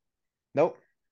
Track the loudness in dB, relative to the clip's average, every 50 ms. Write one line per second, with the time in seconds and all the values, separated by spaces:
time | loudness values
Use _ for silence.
0 | _ _ _ _ _ _ _ _ _ _ -2 -2 0 0 -2 -8 _ _ _ _
1 | _ _